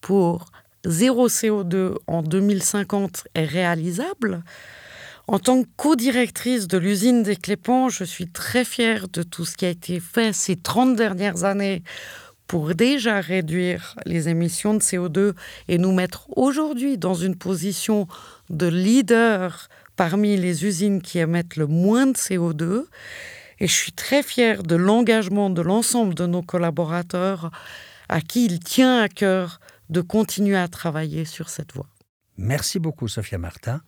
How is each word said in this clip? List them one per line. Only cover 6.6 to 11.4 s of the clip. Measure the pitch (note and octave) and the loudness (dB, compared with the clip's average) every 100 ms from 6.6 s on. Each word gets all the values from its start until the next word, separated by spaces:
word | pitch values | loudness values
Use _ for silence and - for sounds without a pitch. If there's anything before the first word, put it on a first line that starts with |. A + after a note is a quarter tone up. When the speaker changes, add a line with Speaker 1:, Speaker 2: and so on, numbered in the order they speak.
| F#3+ | 0
Speaker 1:
de | F#3+ | 0
l'usine | F3 G3+ A3+ A#3+ | 0 2 4 4
des | G#3 F#3 | 2 -2
Clépans, | - F3 - B3+ C4 | -2 -4 0 2 2
je | - | -2
suis | F3 - F3 | -8 -8 -10
très | - - A#3+ | -8 -2 0
fière | B3 - A3+ A3 F#3 | 0 0 0 0 -4
de | - | -6
tout | E3+ - | -8 -6
ce | E3 - | -8 -2
qui | |
a | F#3 | -2
été | F3 - F3 | -2 -6 -8
fait | F3 - A3+ | -4 0 0
ces | G#3 - F#3 | 0 -2 -2
trente | - - B3+ A#3 | -2 2 4 4
dernières | A3 F#3 G3+ F3 | 0 0 -2 0